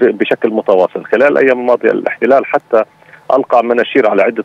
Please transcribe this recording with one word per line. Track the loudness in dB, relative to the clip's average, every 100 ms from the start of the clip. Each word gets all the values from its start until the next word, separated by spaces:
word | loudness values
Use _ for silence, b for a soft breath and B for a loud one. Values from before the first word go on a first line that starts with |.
ب-، | 0 0
بشكل | -2 -2 -2
متواصل. | -2 0 2 0 -4
خلال | -4 0 2 2
الأيام | 2 0
الماضية | 0 0 0
الاحتلال | -2 -4 -2 0 2 0
حتى | -4 -2 -2 -2 B B B B
ألقى | -2 0 0
مناشير | 0 -2 -2 0 0
على | 2
عدة | 0 -2